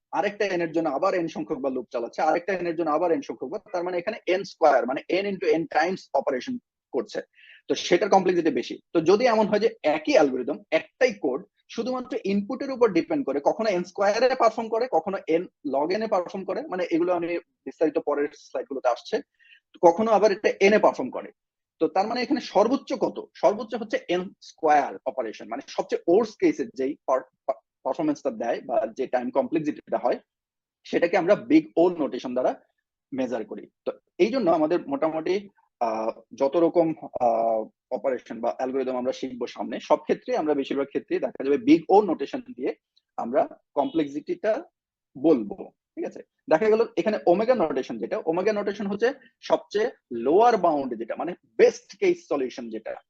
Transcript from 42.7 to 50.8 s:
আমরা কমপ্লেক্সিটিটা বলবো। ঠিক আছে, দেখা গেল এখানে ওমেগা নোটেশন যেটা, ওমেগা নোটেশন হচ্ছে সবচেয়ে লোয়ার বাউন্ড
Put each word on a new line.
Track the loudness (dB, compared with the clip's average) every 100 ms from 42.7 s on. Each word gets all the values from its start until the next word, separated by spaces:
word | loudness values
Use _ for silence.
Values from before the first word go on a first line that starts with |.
| -6 _ _ _ -10
আমরা | -2 0 -2 -4 _
কমপ্লেক্সিটিটা | -4 -2 -2 -2 -4 -6 -4 -2 -2 -4 _ _ _ _ 0
বলবো। | 4 4 2 -10 -16 _ _
ঠিক | -10 -10
আছে, | -10 -20 _ 0
দেখা | 2 4
গেল | 2 2 -2
এখানে | -2 0 2
ওমেগা | 2 4
নোটেশন | 2 0 -2 -4 -6
যেটা, | -6 -6 -2
ওমেগা | 0 0
নোটেশন | 0 -2 -4 -6
হচ্ছে | -2 -2 -2 -12 _
সবচেয়ে | -2 -2 -2 -2 -2 -6 -12
লোয়ার | -4 2 4 6 4
বাউন্ড | 2 0